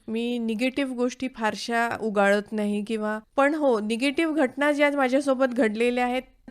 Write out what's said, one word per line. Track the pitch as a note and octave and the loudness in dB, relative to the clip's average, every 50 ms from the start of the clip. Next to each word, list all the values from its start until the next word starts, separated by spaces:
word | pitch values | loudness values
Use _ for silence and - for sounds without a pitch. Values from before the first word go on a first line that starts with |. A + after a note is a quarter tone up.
| _ - | _ -8
मी | A3 A3+ A#3 A#3+ A#3+ A#3+ | -6 -4 -2 -2 -2 -2
निगेटिव्ह | A#3 A3+ A3+ G#3 B3 C4 B3 - C#4 C4 B3+ | -2 -2 -2 0 -2 -2 0 -2 -4 -4 -2
गोष्टी | A#3 B3 B3+ B3 - C4 B3+ C4 | -2 -2 -2 -2 -4 -8 -8 -6
फारशा | - A#3 G#3+ G#3 G3 - - A#3 A#3 A#3 A#3 - - | -4 -4 -4 -4 -4 -6 -4 -2 -2 0 -2 -2 -4
उगाळत | - A3+ G3+ G#3 G3 G3 G3+ G#3 G3+ - | -4 -2 0 2 4 4 4 2 0 -2
नाही | A3 G#3+ G#3 G#3 G#3 G#3 G#3 - | -4 -4 -2 -2 -2 -2 -4 -4
किंवा, | A3+ G#3+ G#3+ G#3+ G#3+ G#3+ A3 _ _ | -4 -4 -4 -4 -6 -6 -10 _ _
पण | - C4+ C#4+ D4+ | 2 2 2 2
हो, | D#4 D4 C#4 B3 G#3+ | 2 2 2 2 2
निगेटिव्ह | G#3 G#3+ A3+ A3 B3+ C#4+ C4+ E4 E4 D#4+ D4+ | 0 -2 -2 0 0 0 0 0 0 0 2
घटना | D#4 D4+ B3 C4 - C#4+ D4 | 2 0 0 0 0 0 0
ज्या | D4 C#4 D4 D4 | 2 4 2 2
माझ्यासोबत | C#4+ C#4+ C4+ B3+ B3 C4+ C#4+ C#4 C4 B3 C4+ | 2 2 2 2 2 2 2 0 0 2 0
घडलेल्या | B3+ B3 A#3 C#4 A3 G#3 A3 A#3+ A#3+ B3 B3 B3 | 0 2 0 0 0 0 0 0 0 0 0 0
आहेत, | B3 B3 B3+ B3+ - _ _ _ - | -2 -2 -4 -6 -8 _ _ _ -6